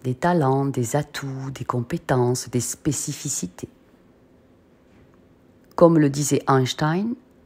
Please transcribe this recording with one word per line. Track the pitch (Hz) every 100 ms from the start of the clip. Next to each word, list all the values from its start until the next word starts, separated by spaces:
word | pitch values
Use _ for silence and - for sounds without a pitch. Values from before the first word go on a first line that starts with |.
des | 127 123
talents, | 170 180 135 135 139
des | 135 117 147
atouts, | 147 - 139 131 135
des | 131 120
compétences, | 123 117 170 - 131 123 127 -
des | 123
spécificités. | - - 156 131 - - 143 - 180 - - _ _ _ _ _ _ _ _ _ _ _ _ - - _ _ _ _ _ _ -
Comme | 170 160
le | 143
disait | 139 139 139 -
Einstein, | 135 127 - 156 175 220 - _ _